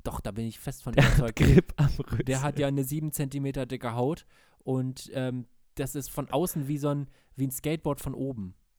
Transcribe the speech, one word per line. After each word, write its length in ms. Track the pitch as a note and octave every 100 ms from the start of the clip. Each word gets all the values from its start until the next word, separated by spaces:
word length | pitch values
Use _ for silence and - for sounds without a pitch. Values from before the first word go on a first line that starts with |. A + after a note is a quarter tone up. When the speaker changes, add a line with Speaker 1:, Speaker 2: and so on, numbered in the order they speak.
Speaker 1:
Doch, 160 | - -
da 100 | A2+
bin 160 | G2+ A2+
ich 140 | -
fest 240 | - -
von 80 | B2+
Speaker 2:
Der 120 | A2+
hat 140 | B2+ -
Speaker 1:
überzeugt. 180 | A#2 -
Speaker 2:
Grip 360 | C#3 C3+ - -
am 120 | C#3
Rüssel. 360 | - - A#2
Speaker 1:
Der 180 | B2 C3
hat 180 | D3 C#3+
ja 80 | C#3
eine 160 | C#3
sieben 260 | C3 D3+ D3+
Zentimeter 560 | - C#3 C#3 C#3 C#3 B2
dicke 280 | B2+ A#2+
Haut 300 | A#2 B2+ E3+ - _ _ _
und, 500 | - C3 C3 C3 -
ähm, 320 | C#3 B2+ B2+ A#2+ _ _
das 200 | - C3 C#3+
ist 140 | -
von 180 | - C3
außen 380 | C#3 F3 D#3+ C3+
wie 100 | D3
so 120 | D3
ein, 180 | C#3+ C3+ - _
wie 140 | - C3+
ein 20 |
Skateboard 500 | - D3+ D#3+ D3+ C#3
von 140 | C#3+
oben. 400 | B2+ C3+ A2+ F#2 - _